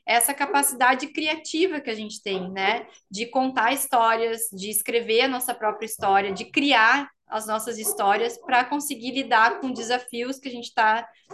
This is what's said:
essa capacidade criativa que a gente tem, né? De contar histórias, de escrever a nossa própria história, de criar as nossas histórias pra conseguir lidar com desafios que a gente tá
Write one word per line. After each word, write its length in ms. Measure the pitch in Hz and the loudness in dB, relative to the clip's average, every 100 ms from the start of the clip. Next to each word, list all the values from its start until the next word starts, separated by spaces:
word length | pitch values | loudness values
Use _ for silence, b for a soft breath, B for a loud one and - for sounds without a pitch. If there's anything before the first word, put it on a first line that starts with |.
| - | 0
essa 280 | 233 - | 2 2
capacidade 760 | - 277 277 285 247 254 262 294 | 0 0 2 0 2 4 4 -2
criativa 720 | - 311 320 - 320 370 302 | -4 -2 -4 -4 0 0 0
que 100 | 285 | -6
a 60 | 220 | -8
gente 260 | 214 - | -8 -10
tem, 300 | 208 190 180 | -6 -4 -4
né? 340 | 190 190 226 B B _ | -2 0 0 B B _
De 180 | 196 233 | -10 -4
contar 440 | 269 262 254 226 | 0 0 2 0
histórias, 760 | 277 - 247 226 226 226 226 - | 0 0 2 4 2 0 -4 -6
de 180 | 190 202 | -8 -6
escrever 520 | 214 - 233 214 220 | -4 -2 -2 2 2
a 60 | 269 | 2
nossa 240 | 254 247 | 0 -6
própria 320 | 240 214 208 220 | -4 -4 -4 -8
história, 480 | - 208 196 202 | -4 2 2 2
de 120 | 190 - | -4 -4
criar 640 | - 285 247 220 269 277 _ _ | 0 4 6 6 4 0 _ _
as 140 | 220 220 | -8 -4
nossas 320 | 214 226 220 | -4 -4 -6
histórias 580 | 208 208 202 214 233 - | -6 0 2 2 0 -4
pra 260 | - 247 | 0 2
conseguir 480 | 254 285 277 240 240 | 2 -2 -4 -8 -6
lidar 480 | 262 233 226 220 - | -6 2 4 4 2
com 120 | 262 | -4
desafios 640 | 226 226 247 - 233 247 269 | -6 -2 -2 -2 -6 -4 -6
que 100 | 269 | -10
a 40 | |
gente 200 | 240 240 | -10 -4
tá 360 | - 220 220 233 b _ | 2 4 4 -2 b _